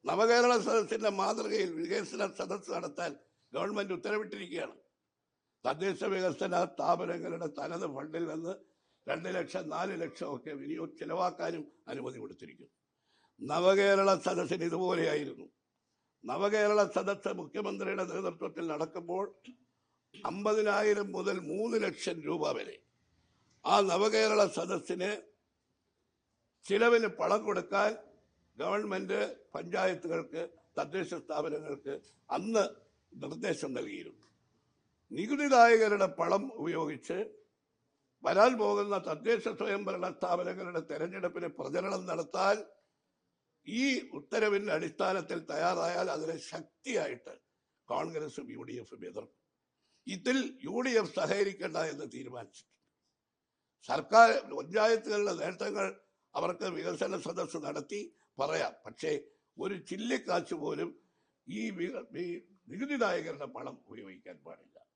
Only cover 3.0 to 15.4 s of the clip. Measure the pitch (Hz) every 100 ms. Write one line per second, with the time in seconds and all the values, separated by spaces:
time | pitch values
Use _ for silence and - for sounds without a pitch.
3 | 170 143 _ _ _ 135 196 208 202 175
4 | 208 214 208 202 180 175 - - _ _
5 | _ _ _ _ _ _ 127 151 190 185
6 | 196 190 185 143 190 175 180 - 156 175
7 | 175 175 175 170 165 143 143 170 175 135
8 | 156 160 170 160 165 190 - _ _ _
9 | - 151 180 185 160 185 160 156 190 180
10 | 165 - 160 135 147 143 139 160 165 -
11 | 147 170 180 - 170 170 151 _ - 127
12 | 127 120 104 87 85 - - _ _ _
13 | _ _ _ _ 135 156 180 196 196 196
14 | 196 190 180 175 143 185 170 165 180 180
15 | 160 151 139 120